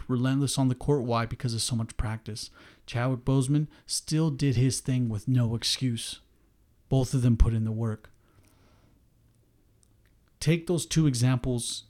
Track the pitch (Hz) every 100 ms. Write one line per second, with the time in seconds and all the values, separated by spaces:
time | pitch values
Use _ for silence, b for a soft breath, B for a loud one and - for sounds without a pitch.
0 | - 127 131 135 139 - 131 123 - 147
1 | 120 117 113 113 127 113 - 117 113 -
2 | 107 110 - 107 - B B B - 120
3 | 123 131 - 135 127 147 151 B - -
4 | - 156 160 135 143 117 131 123 - 127
5 | 120 104 - 123 117 113 - - 131 117
6 | - - _ _ _ _ _ _ - 135
7 | 131 139 123 117 - 113 110 110 113 107
8 | - _ b b b b b b b b
9 | _ _ _ _ _ _ _ _ _ _
10 | _ _ _ _ - 165 165 175 - -
11 | 156 123 127 127 131 123 - - -